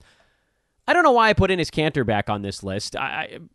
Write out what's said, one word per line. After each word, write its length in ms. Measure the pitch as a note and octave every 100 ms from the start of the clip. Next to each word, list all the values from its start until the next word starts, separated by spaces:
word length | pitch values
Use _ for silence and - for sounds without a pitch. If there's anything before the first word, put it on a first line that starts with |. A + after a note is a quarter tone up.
| _ _ _ _ _ _ _ _ -
I 60 |
don't 100 | E4
know 80 | D#4+
why 160 | A#3+ A3
I 40 |
put 200 | G#3 F#3+
Enes 180 | F#3 D#3
Kanter 340 | - D#3 D3
back 240 | A#2 G#2 G#2+
on 140 | G#2
this 220 | G2+ -
list. 320 | G2 G2 - -
I, 420 | C3+ - - - E3+